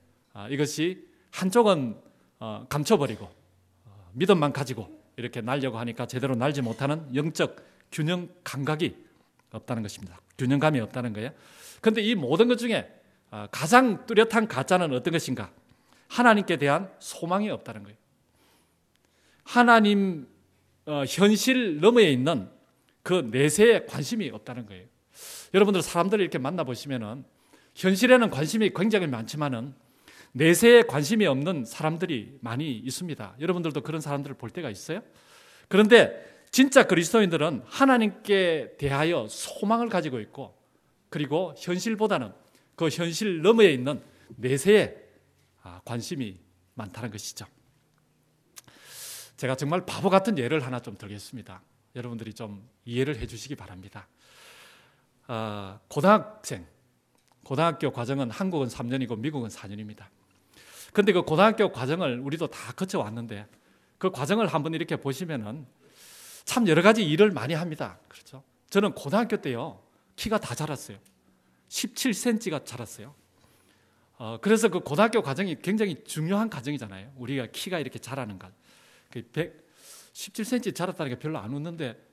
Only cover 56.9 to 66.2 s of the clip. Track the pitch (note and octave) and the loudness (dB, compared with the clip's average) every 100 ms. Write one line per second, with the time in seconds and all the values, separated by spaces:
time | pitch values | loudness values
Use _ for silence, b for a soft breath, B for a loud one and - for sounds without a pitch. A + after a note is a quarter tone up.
56.9 | _ _ _ _ _ - C3+ E3 C#3+ C#3+ | _ _ _ _ _ -6 0 0 0 -2
57.9 | B2 A#2+ C#3 B2+ A2 F#3+ E3+ B2+ - A#2+ | -4 -4 -2 -4 -4 -4 -2 -4 -4 -4
58.9 | C3+ A#2+ A2 B2+ D3 A#2 - G2+ G#2 G#2+ | -4 -4 -4 -6 -6 -8 -10 -14 -12 -14
59.9 | G#2+ G2 _ _ _ _ B B B B | -16 -20 _ _ _ _ B B B B
60.9 | - G#3 F3+ - D#3 G#3+ A3 G3 D#3 B2+ | 2 4 4 2 4 4 4 0 0 -4
61.9 | E3+ D#3+ A#2+ C#3 D#3+ D#3+ - - - F#3 | -2 -2 -4 -6 -6 -6 -8 -14 -8 -6
62.9 | F#3 G#2+ A2+ A#2 G#2 G#2+ b b b b | -4 -4 -8 -10 -12 -16 b b b b
63.9 | _ F#3 F#3 C#3 G#3 G3+ D#3 D3+ D#3+ E3 | _ -4 -2 0 0 0 0 -2 -6 -6
64.9 | D#3 C#3 C3+ F3 D3 G#2 C3+ C3 _ B | -6 -4 -6 -6 -8 -8 -12 -16 _ B
65.9 | B B B | B B B